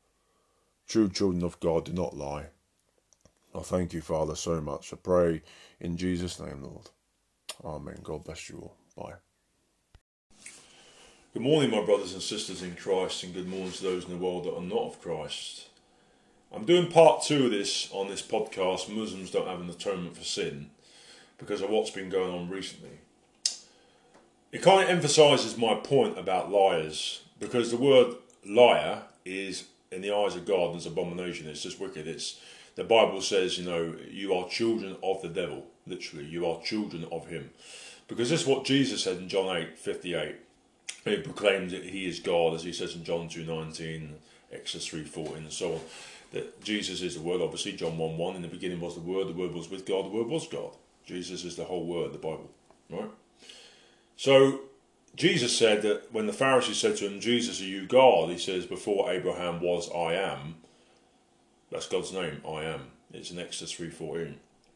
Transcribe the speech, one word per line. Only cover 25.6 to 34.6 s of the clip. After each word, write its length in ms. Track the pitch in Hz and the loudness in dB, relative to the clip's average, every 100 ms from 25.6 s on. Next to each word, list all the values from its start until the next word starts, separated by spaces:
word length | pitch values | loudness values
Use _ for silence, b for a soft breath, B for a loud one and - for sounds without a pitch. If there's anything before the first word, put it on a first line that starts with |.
| 113 | 2
point 460 | 107 - 139 107 92 | 2 4 4 4 0
about 320 | 90 92 95 | 0 0 4
liars, 680 | 101 95 85 78 80 - - - - | 6 6 4 0 -4 -8 -8 -14 -12
because 320 | 104 123 117 | -2 0 2
the 60 | 117 | 4
word 380 | 139 131 120 - - _ 98 | 8 8 8 2 -16 _ 2
liar 580 | 110 120 82 80 107 - - 92 | 8 10 8 2 -4 -10 -16 -8
is, 400 | 95 95 90 - _ - | -6 -6 -8 -12 _ -14
in 100 | 92 | -8
the 100 | 101 | -2
eyes 240 | 104 101 87 | 0 0 -2
of 100 | 92 | 0
God, 340 | 95 85 85 | 2 2 -2
an 120 | 82 | -6
abomination. 560 | 85 87 87 87 80 78 | -4 -4 -4 -6 -8 -10
It's 160 | 76 | -10
just 160 | 92 - | -10 -8
wicked. 280 | 95 78 78 | -10 -8 -10
It's, 320 | 76 - B B B B - | -8 -10 B B B B -4
the 80 | |
Bible 380 | 92 113 92 95 | 6 6 6 4
says, 360 | - 98 92 90 | 0 2 2 -2
you 80 | 90 | -2
know, 300 | 85 82 80 - | -2 -2 -6 -12
"You 280 | 95 98 90 | -6 -2 -2
are 120 | 90 | -2
children 500 | - | 0